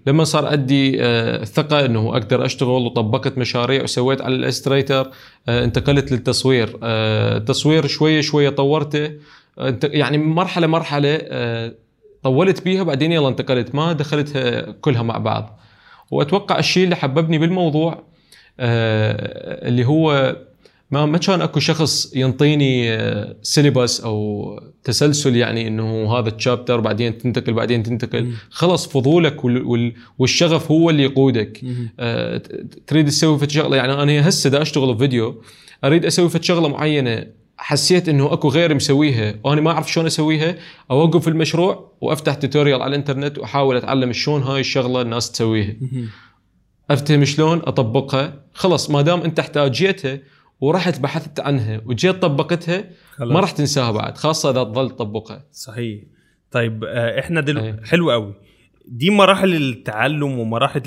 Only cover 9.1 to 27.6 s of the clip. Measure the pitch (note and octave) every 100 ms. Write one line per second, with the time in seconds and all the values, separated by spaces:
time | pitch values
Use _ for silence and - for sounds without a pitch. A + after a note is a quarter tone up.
9.1 | D3+ - - _ - C3 A#2 C#3+ D3 B2+
10.1 | D3+ D#3 D#3+ F#3 F3+ E3 E3 D#3+ C#3+ C#3+
11.1 | D3+ - C3 A#2+ A#2 A2+ - _ _ _
12.1 | _ C3 C3 F#3+ F#3 F3+ F#3 E3+ C#3 D#3
13.1 | E3+ C#3 A2+ A#2 B2+ A#2+ C#3 E3 D#3+ C#3+
14.1 | D3+ D3 C#3+ B2 A#2 A2+ G#2+ - A#2+ A#2
15.1 | A2+ A2 G#2+ A2 - _ _ - - -
16.1 | C#3 D3 G3 G3+ F#3 D#3+ F3+ F#3 E3+ C#3+
17.1 | C#3 E3 D#3+ E3 F3+ E3+ D3 D#3+ D#3 -
18.1 | _ _ - _ - B2 A#2 A2+ A2 A2
19.1 | A2 - - - - B2 B2 A#2+ D#3 D#3+
20.1 | C#3+ C3 - - _ _ _ - C#3 D3+
21.1 | E3 E3+ F#3 D#3 D3+ D3 D#3+ D3+ - -
22.1 | - C3+ C3 D3 D3+ C#3 B2+ A#2 A2 A2
23.1 | A2 G2 - - - C#3+ C3 A#2+ - A#2
24.1 | G#2+ G#2+ G#2 G2+ G#2+ - _ - A#2 D3+
25.1 | D3 C#3 A#2+ A#2 A2+ A2+ A2 A2 A2+ A2
26.1 | A#2+ A2+ A2 - B2 B2 A#2+ G#2+ G#2 A#2+
27.1 | A2+ B2 A#2+ A#2+ A2+